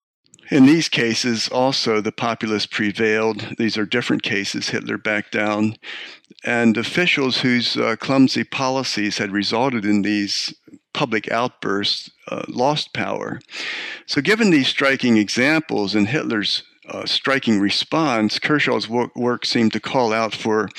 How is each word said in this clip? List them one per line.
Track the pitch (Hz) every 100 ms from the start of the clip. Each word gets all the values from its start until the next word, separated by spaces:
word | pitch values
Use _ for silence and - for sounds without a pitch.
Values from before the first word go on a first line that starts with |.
| _ _ _ _ -
In | 147 131
these | 165 151
cases, | - 117 113 127 110 -
also, | 127 127 131 123 107
the | 107
populace | - 120 113 110 107 -
prevailed. | - 104 98 110 110 110 107 110 -
These | 113 104
are | 107
different | 123 - 120
cases. | - 101 101 - -
Hitler | 113 113 113
backed | 110 104 -
down. | 110 107 104 107 113 - - - - _ -
And | - 120 117 107
officials | 113 - 175 - 131 120
whose, | 127 123 117 120
uh, | 113 113
clumsy | - 135 131 120
policies | 117 - 131 131 123 - 104 95
had | 104
resulted | 101 98 113 135 120 101
in | 104
these | 101 104 101 - - - - - _
public | - 139 110 -
outbursts, | 113 123 - 107 98 98 - - _ -
uh, | - -
lost | 107 131 147 -
power. | - 98 104 52 - - - - - - - -
So | -
given | 139 220 220
these | 156 127
striking | - 139 131 123 113
examples | 101 - 135 160 - 110 101 107
and | 104
Hitler's, | 147 123 113 95 - - _ -
uh, | 95 107
striking | - - 135 117 104
response, | 98 - - 151 156 117 107 -
Kershaw's | - 147 139 117 101
wo-, | 117 117 -
work | 120 120 -
seemed | 127 113
to | 110
call | - 135 117
out | 110 110
for | - 113 107 101